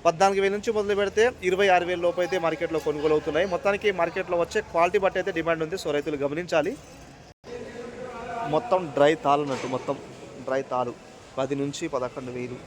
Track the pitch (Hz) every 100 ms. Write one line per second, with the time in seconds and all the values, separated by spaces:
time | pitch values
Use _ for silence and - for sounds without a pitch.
0 | 165 165 190 196 196 202 208 214 202 202
1 | 202 208 233 247 180 185 202 180 170 180
2 | 175 175 175 185 165 156 165 160 156 151
3 | 151 151 151 151 196 175 202 202 208 185
4 | 170 175 180 175 170 214 - 170 175 202
5 | 190 185 180 165 160 165 160 185 165 147
6 | 147 147 139 147 175 165 151 269 - -
7 | - - - - - 240 240 240 240 -
8 | - - - - - 151 - 185 170 135
9 | 143 156 - 143 147 123 127 127 - 135
10 | - - - - 127 131 135 127 123 -
11 | - - - - 135 139 143 143 165 143
12 | 123 123 127 123 123 123